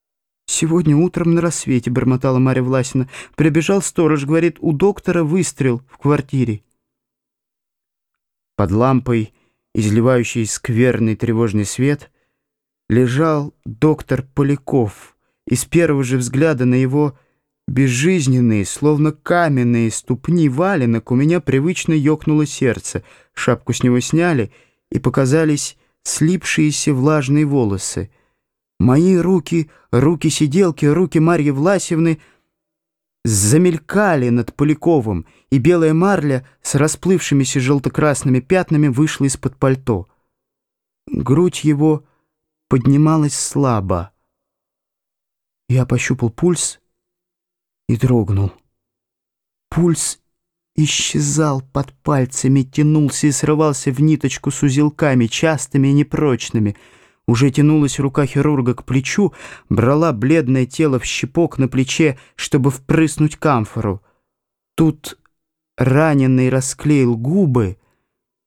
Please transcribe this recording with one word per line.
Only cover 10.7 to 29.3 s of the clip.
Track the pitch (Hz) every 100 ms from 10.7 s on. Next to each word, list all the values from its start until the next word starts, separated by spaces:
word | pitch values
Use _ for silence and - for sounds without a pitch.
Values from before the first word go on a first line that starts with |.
| 113 127 117 110 107
тревожный | 120 113 117 104
свет, | 98 - 135 143 - _ _ _ _ _ _ _ -
лежал | 113 123 131 160 151 147 _
доктор | - 110 151 147 - 131 -
Поляков — | - 139 143 - 135 107 - - _ _ _ -
и |
с | -
первого | - 165 170 139
же | 123 131
взгляда | 123 131 160 131 127
на |
его | 127 131 143 147 - _ _ _ _ -
безжизненные, | 127 135 123 160 185 131 127 120 107 95
словно | - 147 147 156
каменные | 151 - 175 170 135 120 120 113
ступни | - - 120 - 175 151
валенок | 127 185 185 120 117 -
у |
меня | 127 147 175
привычно | - 135 151 180 -
ёкнуло | 156 143 151 - 151
сердце. | 147 - 127 101 - 110 - - _
Шапку | - - 120 -
с | 120
него | 127 123
сняли, | - 156 175 143 101 _ _ _ -
и | -
показались | 131 143 131 160 156 143 - - _ _
слипшиеся | - - 160 180 - - 151 143 -
влажные | 131 139 156 131 147 151
волосы. | 139 110 95 - - 92 _ _ _ _ _ _ -
Мои | 120 135 180 180
руки, | 170